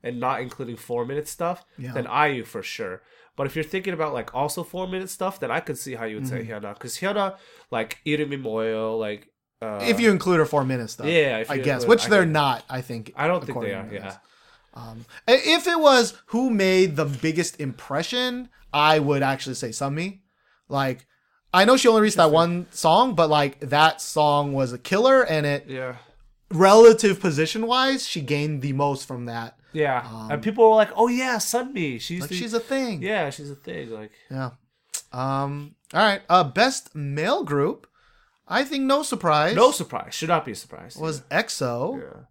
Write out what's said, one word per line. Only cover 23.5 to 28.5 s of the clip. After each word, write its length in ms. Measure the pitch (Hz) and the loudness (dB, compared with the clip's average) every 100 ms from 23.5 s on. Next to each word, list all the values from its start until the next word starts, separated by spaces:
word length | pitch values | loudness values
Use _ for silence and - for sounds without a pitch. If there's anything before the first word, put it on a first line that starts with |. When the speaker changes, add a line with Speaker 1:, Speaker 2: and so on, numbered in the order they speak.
| - | -4
Speaker 2:
that 400 | 139 143 156 - | -2 4 4 4
song 520 | - - 151 147 143 | -6 0 2 2 0
was 200 | 135 131 | -2 -4
a 60 | 120 | -6
killer, 440 | - 190 254 269 | -2 2 4 4
and 200 | 233 156 147 | 2 0 -2
it, 180 | 143 - | -4 -6
Speaker 1:
Yeah. 300 | 131 127 123 _ _ _ _ _ | -10 -10 -12 _ _ _ _ _
Speaker 2:
relative 680 | 160 190 214 233 226 208 185 | 4 8 12 12 10 4 2
position 460 | 190 147 160 220 226 | -2 0 -2 -2 -2
wise, 400 | 247 262 269 - | 0 0 0 -4
she 140 | 180 | -8
gained 420 | 135 147 151 | -4 -2 -2